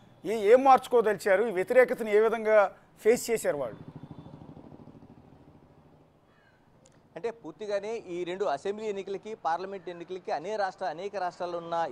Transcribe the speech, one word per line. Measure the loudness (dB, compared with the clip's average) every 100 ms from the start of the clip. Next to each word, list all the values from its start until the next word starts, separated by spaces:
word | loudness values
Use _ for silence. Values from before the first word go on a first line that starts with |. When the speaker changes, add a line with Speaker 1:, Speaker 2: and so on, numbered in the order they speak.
| -20 _ -6
Speaker 1:
ఏ-, | 0 6
ఏం | 6
మార్చుకోదలిచారు? | 8 6 6 2 2 0 2 2
ఈ | 2
వ్యతిరేకతను | 0 2 4 4 2 2
ఏ | 4
విధంగా | 4 2 4 4 4 0 _ -2
ఫేస్ | 2 2 0
చేశారు | -2 -2 -4
వాళ్ళు? | -6 -10 -16 -18 -18 -18 -18 -20 -20 -20 -20 -20 -20 -20 -20 -20 -20 -20 -20 -20 -20 _ _ _ _ _ _ _ _ _ _ _ _ _ _ -10
Speaker 2:
అంటే | -10
పూర్తిగానే | -10 -14 -12 -6 -4 -4 -8
ఈ | -8 -8
రెండు | -6 -4 -2
అసెంబ్లీ | -2 -4 -6 -6
ఎన్నికలకి, | -6 -8 -10 -10 -8
పార్లమెంట్ | -4 -4 -6 -12 -12
ఎన్నికలకి | -14 -12 -12 -6
అనే | -6 -4 -4
రాష్ట్ర-, | -4 -4 -8
అనేక | -6 -8 -6
రాష్ట్రాల్లో | -6 -6 -8 -8
ఉన్న | -4 -4 -4